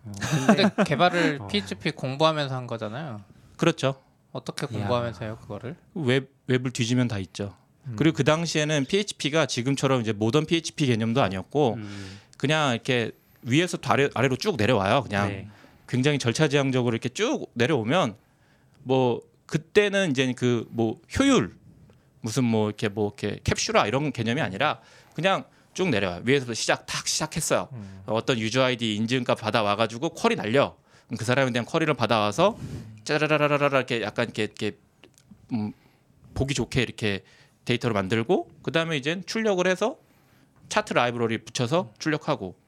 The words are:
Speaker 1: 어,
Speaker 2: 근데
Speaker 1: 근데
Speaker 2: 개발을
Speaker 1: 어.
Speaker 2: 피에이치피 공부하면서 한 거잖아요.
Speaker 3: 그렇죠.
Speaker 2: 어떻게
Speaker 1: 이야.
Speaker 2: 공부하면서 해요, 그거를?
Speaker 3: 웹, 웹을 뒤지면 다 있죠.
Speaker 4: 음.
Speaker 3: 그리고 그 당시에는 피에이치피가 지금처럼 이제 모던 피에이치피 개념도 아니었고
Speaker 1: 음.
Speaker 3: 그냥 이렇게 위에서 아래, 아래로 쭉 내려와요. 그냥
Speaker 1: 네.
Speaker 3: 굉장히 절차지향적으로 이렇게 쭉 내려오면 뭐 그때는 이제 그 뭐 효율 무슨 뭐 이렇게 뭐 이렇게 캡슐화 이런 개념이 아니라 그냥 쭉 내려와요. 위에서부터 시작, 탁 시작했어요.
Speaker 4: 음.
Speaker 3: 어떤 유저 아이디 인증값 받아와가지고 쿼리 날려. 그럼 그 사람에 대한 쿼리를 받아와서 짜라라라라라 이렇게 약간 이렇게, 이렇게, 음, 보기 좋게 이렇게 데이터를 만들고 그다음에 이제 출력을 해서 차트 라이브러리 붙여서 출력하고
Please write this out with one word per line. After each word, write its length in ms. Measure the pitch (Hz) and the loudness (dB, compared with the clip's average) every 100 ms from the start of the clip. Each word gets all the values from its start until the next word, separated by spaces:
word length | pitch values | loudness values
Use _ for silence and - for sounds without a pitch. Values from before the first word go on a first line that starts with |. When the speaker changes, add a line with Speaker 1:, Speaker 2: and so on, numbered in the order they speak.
| 110 | -12
Speaker 1:
어, 60 | 101 110 143 262 | -8 -4 0 4
Speaker 2:
근데 240 | 208 196 | 4 4
Speaker 1:
근데 140 | - 185 | 2 0
Speaker 2:
개발을 540 | 143 180 175 160 143 | 4 2 4 0 0
Speaker 1:
어. 60 | 101 | -4
Speaker 2:
피에이치피 440 | 208 202 - 160 | -4 -4 -6 -6
공부하면서 640 | - 135 139 160 156 139 131 | -4 -6 2 2 2 -4 -6
한 120 | 123 | -6
거잖아요. 540 | 117 107 117 160 107 101 - - - | -8 -6 -8 -10 -12 -14 -20 -20 0
Speaker 3:
그렇죠. 440 | 160 160 131 139 _ _ _ | 0 2 -2 -2 _ _ _
Speaker 2:
어떻게 360 | - - - 143 | -12 -10 -8 -8
Speaker 1:
이야. 80 | 107 | -6
Speaker 2:
공부하면서 440 | 101 120 120 110 110 | -2 -2 -2 -8 -10
해요, 120 | 113 | -12
그거를? 340 | - 104 120 175 _ 190 | -12 -12 -12 -14 _ -4
Speaker 3:
웹, 360 | 135 131 135 _ - | 2 2 0 _ -2
웹을 240 | 127 127 | 0 0
뒤지면 360 | 123 113 123 123 | -4 0 2 2
다 100 | 104 | -2
있죠. 360 | 92 - 101 - _ _ - | -8 -8 -10 -10 _ _ -12
Speaker 4:
음. 80 | 110 | 0
Speaker 3:
그리고 200 | 151 156 | 2 4
그 60 | |
당시에는 600 | 143 156 170 160 151 151 135 | 2 4 2 0 0 0 2
피에이치피가 600 | 196 208 - 147 156 143 | 0 -2 -4 -2 0 0
지금처럼 540 | - 120 139 139 131 | 0 0 0 2 2
이제 120 | 110 | 0
모던 320 | 104 110 139 156 | 0 2 2 2
피에이치피 400 | 170 160 - 143 | -2 -2 -2 2
개념도 340 | 113 113 117 | 2 2 2
아니었고 520 | 107 95 90 139 139 110 | 2 0 -4 2 2 0
Speaker 1:
음. 440 | 104 101 95 98 - - | -8 -12 -14 -16 -20 -6
Speaker 3:
그냥 360 | 139 156 147 | 0 2 2
이렇게 380 | 117 - 123 113 - _ _ | 0 0 0 0 -6 _ _
위에서 340 | - 131 175 - 135 | 0 2 2 -2 0
아래, 240 | 110 139 | 2 4
아래로 220 | - 131 127 | 2 0 2
쭉 220 | 208 151 | -2 2
내려와요. 440 | 104 120 95 127 | 2 4 4 2
그냥 260 | 120 101 101 | 2 0 0
Speaker 1:
네. 180 | 98 98 - - _ - | -4 -12 -18 -20 _ -4
Speaker 3:
굉장히 320 | 123 131 143 | 0 2 2
절차지향적으로 720 | 123 113 156 143 135 127 123 | 0 2 2 2 2 2 0
이렇게 160 | 113 123 | 0 -4
쭉 380 | - 220 254 - - | -2 -2 -2 -6 -2
내려오면 600 | 117 147 107 165 143 101 _ _ _ _ _ _ | 2 2 2 0 0 -4 _ _ _ _ _ _
뭐 380 | - 131 127 117 - _ - | 0 2 2 0 -6 _ -6
그때는 640 | 160 - - 208 196 190 | -6 2 2 4 2 2
이제 200 | 131 131 | 2 0
그 340 | 120 123 120 - | 2 0 0 -2
뭐 300 | 113 113 110 _ - | -2 -2 -2 _ 0
효율 380 | 277 247 98 - - - - - _ _ | 4 4 2 -6 -20 -20 -20 -20 _ _
무슨 220 | 113 113 | -6 0
뭐 240 | 123 110 107 | 2 2 0
이렇게 220 | 104 110 | 0 -4
뭐 180 | 101 104 - | -2 -4 -4
이렇게 220 | 104 101 | -8 -4
캡슐화 440 | - - - 220 113 | -2 -2 0 2 2
이런 240 | 123 151 | 0 -2
개념이 300 | 123 113 127 | -4 -2 -2
아니라 400 | 120 95 147 127 - - - | -4 -2 -2 -2 -10 -20 -16
그냥 320 | - 180 180 - _ _ | -4 0 0 -4 _ _
쭉 160 | - 185 | -4 0
내려와요. 320 | 104 98 87 110 | 0 0 -2 0
위에서부터 280 | 143 120 110 | 0 0 -6
시작, 300 | - 156 - | -2 -2 -2
탁 220 | 147 - | -8 -4
시작했어요. 640 | - 156 - - 123 90 | -4 -4 -4 0 0 -2
Speaker 4:
음. 280 | 120 101 95 98 | -10 -14 -14 -2
Speaker 3:
어떤 300 | 110 113 131 | -2 0 0
유저 240 | 110 123 | 0 2
아이디 320 | 131 123 117 104 | 2 2 -2 0
인증값 440 | 113 127 123 117 | 0 0 0 -2
받아와가지고 680 | 110 113 101 101 113 117 160 | 0 0 2 2 0 0 -6
쿼리 260 | - 233 214 | -2 -2 0
날려. 400 | 104 123 107 - _ - _ | 0 2 2 -2 _ -20 _
그럼 100 | 120 | -8
그 80 | 117 | 0
사람에 260 | 123 135 | 2 2
대한 140 | 120 110 | 0 -2
쿼리를 260 | 165 156 | -2 0
받아와서 640 | 143 110 113 104 104 190 233 - - - - | 0 2 4 2 2 2 2 -10 -12 -14 -16
짜라라라라라 760 | - 151 147 151 147 143 143 135 | -2 0 2 2 2 2 2 2
이렇게 240 | 123 120 | 0 -2
약간 240 | 104 - 117 | -2 -2 -4
이렇게, 180 | - | -2
이렇게, 340 | 107 - 107 - _ _ - _ _ - - | -4 -2 -6 -6 _ _ -20 _ _ -20 -8
음, 180 | 120 104 - _ _ _ _ - | -4 -4 -8 _ _ _ _ -14
보기 200 | - 135 | -4 -2
좋게 280 | 135 113 135 | -2 -2 0
이렇게 420 | 113 - 110 98 - - _ _ - | -2 -2 -2 -2 -8 -20 _ _ -2
데이터를 280 | 110 120 | 0 2
만들고 560 | 104 95 110 113 185 - - | 0 0 0 2 0 -2 -10
그다음에 340 | - 147 165 156 | -4 -2 -2 -2
이제 240 | 131 180 180 | -2 -6 -6
출력을 400 | 226 220 185 180 | -2 0 2 2
해서 300 | 185 214 - _ _ _ _ _ _ - | 2 0 -4 _ _ _ _ _ _ -2
차트 240 | - 214 | -2 2
라이브러리 460 | 170 123 120 113 113 | 2 2 0 -2 -2
붙여서 540 | - - 120 165 123 - | -6 -4 0 0 -2 -6
출력하고 560 | 160 147 - 131 95 85 | -4 -4 -2 -4 -4 -12